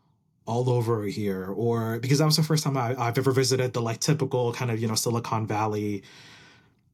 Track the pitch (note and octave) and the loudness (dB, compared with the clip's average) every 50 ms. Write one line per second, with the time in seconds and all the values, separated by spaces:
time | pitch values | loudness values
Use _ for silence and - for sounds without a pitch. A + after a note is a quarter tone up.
0 | _ _ _ _ _ _ _ _ _ - A2+ A#2+ B2+ B2+ B2 B2 A2+ A2+ A#2 A2 | _ _ _ _ _ _ _ _ _ -4 -2 0 0 2 2 2 2 0 0 0
1 | G#2 G2+ F#2+ G2+ G#2 G2+ F#2+ F#2+ F#2 F#2 G2 G2 A#2 A#2 A#2 A#2 A2+ A2+ A2+ A2+ | 0 -2 -4 -2 -2 -2 -2 -2 -4 -6 -4 -2 0 0 0 0 0 -2 -4 -2
2 | A2+ A#2+ C#3+ D3+ D#3 D#3 D#3 - D#3+ - D#3+ D#3 - C#3+ C3+ C#3 A#2+ A#2 - - | 0 2 4 4 4 4 4 4 2 2 2 0 0 0 -2 0 0 -2 -2 -2
3 | A#2+ A#2 A#2 C3+ C3 C3+ B2+ C3 C3+ B2 C3 C3 B2+ B2 - B2 A#2 A2+ A2+ A2+ | -2 0 0 2 2 2 4 4 4 4 2 2 0 0 -2 -2 -2 -2 -4 -2
4 | - - D3+ D#3 D3+ C#3 - B2 B2 A#2+ A#2 - C3 A#2+ A2+ A2 A#2 A2+ A2 G#2 | 0 0 0 0 0 0 0 0 0 0 -2 -2 -2 -2 -2 -2 -2 -2 -2 -2
5 | - B2 A#2 A#2 A2 - A#2 A2 A2 G#2 A2 G#2 A2 G#2+ G#2+ G#2 G#2 G#2 G#2 G2 | -2 0 -2 -2 -2 -2 -2 -2 -2 -2 -2 -2 -2 -2 -2 -2 -2 -2 -4 -6
6 | F#2+ - - - - - - - - - - - _ _ _ _ _ _ | -8 -12 -20 -20 -20 -20 -20 -20 -20 -20 -20 -20 _ _ _ _ _ _